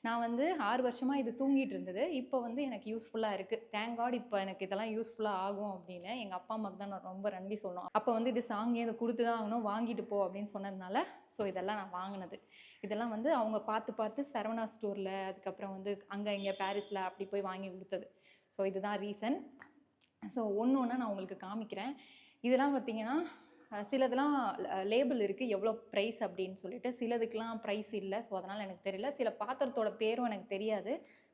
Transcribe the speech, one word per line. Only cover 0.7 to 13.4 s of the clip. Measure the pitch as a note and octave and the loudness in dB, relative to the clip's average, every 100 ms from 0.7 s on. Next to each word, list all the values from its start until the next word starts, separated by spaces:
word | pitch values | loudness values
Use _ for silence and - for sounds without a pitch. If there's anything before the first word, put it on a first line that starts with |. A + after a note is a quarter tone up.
| B3 | 4
வருஷமா | B3+ A#3+ B3+ | 2 2 2
இது | C#4 A#3 A#3 | 2 2 2
தூங்கிட்டு | C4+ C4+ C4+ | 4 6 4
இருந்தது. | F#3+ F#3 F#3 D#4 | -2 -4 0 0
இப்போ | C#4+ B3+ C4 | 0 0 -2
வந்து | A#3 A#3+ | 0 -2
எனக்கு | C#4 A3 G#3+ | -2 -2 -4
யூஸ்ஃபுல்லா | A3 A3 A3+ A3 | -6 -4 0 0
இருக்கு. | G3 F#3+ A3 - | 0 -2 -4 -2
Thank | G#3 A3+ A#3 | -4 -2 0
God, | A#3+ | 0
இப்போ | B3 A#3 G3+ | 0 0 0
எனக்கு | F#3+ F#3 | 0 -4
இதெல்லாம் | F#3+ G3 A3+ | -2 -2 0
யூஸ்ஃபுல்லா | G#3+ A3+ - G#3+ F#3+ | -2 -4 -2 0 0
ஆகும் | F#3+ G3+ G#3 | 0 -2 -4
அப்படின்னு | F#3+ F3 F3+ F3 B3 | -6 -10 -12 -6 -6
எங்க | G#3 | -4
அப்பா | F#3 - A3 | -6 -4 -4
அம்மாக்கு | G#3+ F#3 | -4 -4
தான் | G3+ | -8
நான் | F#3+ | -8
ரொம்ப | F#3 F#3 G3+ | -8 -4 -4
நன்றி | F#3+ F#3+ | -2 -4
சொல்லணும். | G#3 G3 F3+ F3+ | -4 -4 -6 0
அப்போ | A3 G#3+ | 2 4
வந்து, | A3+ A#3 | 2 4
"இது | A#3+ | 2
சாங், | A#3+ G#3 A#3 | 0 0 2
இதை | A#3 A#3 A3+ | 2 0 0
கொடுத்து | A#3 A#3 | 0 2
தான் | A#3 A#3 | 4 4
ஆகணும், | G#3 A#3 G#3+ | 2 0 0
வாங்கிட்டு | G#3 A#3 A3+ | 0 0 -2
போ" | - G3+ | 0 2
அப்படின்னு | F#3 F#3+ G#3 | 2 0 -6
சொன்னதுனால, | G3+ G3 F#3+ F#3 G#3+ E4+ - - | -6 -6 -6 -2 0 0 -6 -18
so, | - G3+ | -4 -2
இதெல்லாம் | F#3 F#3 G#3+ | 0 -2 -2
நான் | F#3+ | -4
வாங்கினது. | F3+ F#3+ G3+ F3+ - _ - - - | -4 -4 -6 -8 -10 _ -20 -20 -12
இதெல்லாம் | G3+ G#3+ A#3 | -4 -2 0
வந்து | A3 B3 | 0 4
அவங்க | D4 | 4